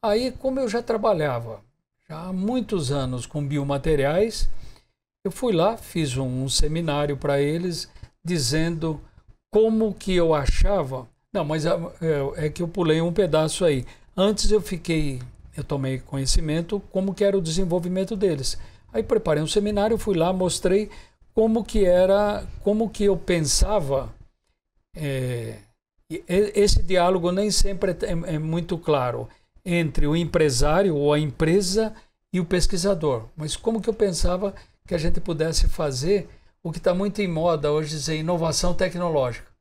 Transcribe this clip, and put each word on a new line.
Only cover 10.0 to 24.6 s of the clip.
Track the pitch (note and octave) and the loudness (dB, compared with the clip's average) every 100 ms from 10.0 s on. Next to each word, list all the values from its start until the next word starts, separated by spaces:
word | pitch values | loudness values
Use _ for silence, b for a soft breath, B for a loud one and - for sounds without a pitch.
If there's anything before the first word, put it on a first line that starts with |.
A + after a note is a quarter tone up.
| - | 0
eu | F3+ E3 | 2 4
achava... | D#3 C3+ - - G3+ C3+ C3 A#2+ _ _ | 2 2 4 4 4 -2 -8 -12 _ _
Não, | G3+ | -4
mas | D3+ D#3 | -2 -2
é, | D#3 | 0
é, | F3 E3 - E3 D3 C#3 D3+ D3+ | -2 -4 -6 -2 0 -2 -4 -6
é | |
que | D3 | -4
eu | F3 | -6
pulei | F3+ E3 D#3 | -2 2 2
um | E3 | 2
pedaço | E3+ F#3 D#3 D#3 - | 0 2 2 0 2
aí. | F3 C#3 B2+ B B - | 2 2 -4 B B 0
Antes | G3 G#3 - | 0 4 4
eu | G#3 | 4
fiquei, | - F3+ - D#3+ D3+ B2+ B2 - - - | 2 -8 -2 0 0 -4 -12 -18 -18 -12
eu | |
tomei | C3+ C#3 C3 C3 | -6 -4 -2 -6
conhecimento | - C#3 C3+ D#3+ D#3 D#3 E3+ G3+ - | -6 -4 0 2 2 -2 -2 -6 -4
como | F#3+ G3 | -4 -4
que | F#3 | 2
era | G3+ G3 | 2 2
o | |
desenvolvimento | E3 D#3+ F#3+ F3+ F3 F#3 F#3+ G#3+ | 0 -2 0 0 -2 -2 -2 0
deles. | G3 C#3+ C3 - B B B | 0 0 -4 -6 B B B
Aí | - | -6
preparei | A3 A#3 F#3+ D3+ | 0 0 2 0
um | D3+ | 0
seminário, | G#3+ G#3 G#3 G#3 A3+ | 0 0 0 0 0
fui | - F3 | 0 0
lá, | E3 | 0
mostrei | F#3 F#3 - F#3 F#3+ G#3 B B B _ | 0 -2 0 0 0 0 B B B _
como | - A3+ A3+ | 0 2 2
que | - A3 | 0 2
era, | G3 F3+ F#3 G3 G#3 G#3 - - | 4 6 6 4 2 -2 -8 -6
como | - G#3+ A3 | -2 0 -2
que | - | 0
eu | G3+ F3+ | 0 0
pensava. | - F3 D3 - - G#3+ C#3 C#3 A#2 - - _ _ _ | 0 0 2 2 2 2 0 -2 -4 -14 -20 _ _ _